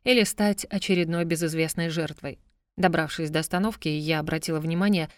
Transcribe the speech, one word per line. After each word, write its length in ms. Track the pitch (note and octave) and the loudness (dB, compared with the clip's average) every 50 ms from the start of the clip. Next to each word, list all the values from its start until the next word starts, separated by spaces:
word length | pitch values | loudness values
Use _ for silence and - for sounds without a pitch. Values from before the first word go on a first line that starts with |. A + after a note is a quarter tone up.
| - | 0
или 180 | B3 B3+ A#3+ G#3 | 2 4 4 4
стать 400 | - - - G#3 G#3 G3+ - - - | 2 2 0 2 2 0 0 -4 -6
очередной 540 | - F#3+ - - F#3+ F3+ E3+ D#3+ E3+ E3+ E3+ | -6 -4 0 0 2 2 2 0 0 -2 0
безызвестной 680 | E3+ E3 D#3+ E3+ D#3+ D#3 D#3+ D#3+ D#3 - E3+ E3+ E3 | 0 0 0 0 0 0 0 0 -2 0 -2 -2 -2
жертвой. 480 | D#3 E3+ D#3 D3 - - - C#3+ - - _ _ _ _ _ _ - - | -2 -2 -4 -4 -6 -10 -12 -12 -12 -12 _ _ _ _ _ _ -4 0
Добравшись 520 | F#3 F3+ E3 D#3+ D#3+ D3+ - - E3 D3+ | 2 2 2 2 0 -2 -2 -4 -4 -2
до 100 | D#3 D#3 | 0 -2
остановки, 480 | D#3+ - - F3+ G3 A3 G#3+ - - D#3+ | -2 0 0 0 0 0 -2 -4 -4 -2
я 320 | D3+ D3+ D3+ D#3 D#3+ D#3 | -2 -2 0 0 0 0
обратила 400 | D3+ D#3+ D#3+ D#3+ - - D#3+ D#3 | 0 0 -2 -2 -2 -2 -2 -2
внимание, 500 | D#3 D#3+ E3 F3 G3 G#3 G#3 F3 D#3 - - | -2 0 0 2 4 4 4 2 0 -2 -8